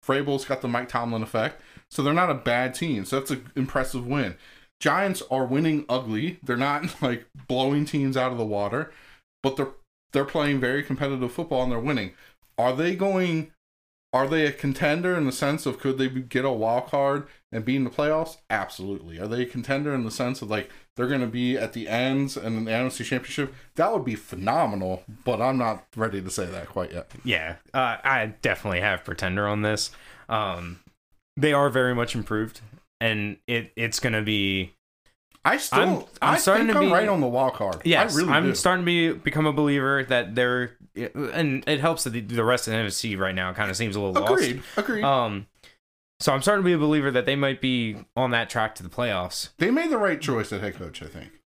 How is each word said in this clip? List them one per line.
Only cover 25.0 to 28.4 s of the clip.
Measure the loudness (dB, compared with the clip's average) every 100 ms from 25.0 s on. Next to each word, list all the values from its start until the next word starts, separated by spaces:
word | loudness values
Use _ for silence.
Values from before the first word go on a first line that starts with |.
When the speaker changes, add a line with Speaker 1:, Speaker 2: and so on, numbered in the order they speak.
| -8 -8
Speaker 1:
but | -4 0
I'm | 0 2
not | 0 -2 -10 -4
ready | -2 -2
to | -6
say | -6 -6
that | -6 -8
quite | -6 -6
yet. | -6 -12 -10
Speaker 2:
Yeah, | -2 -2 -2 -10 _
uh, | -2 0 0
I | 0 0 0 -2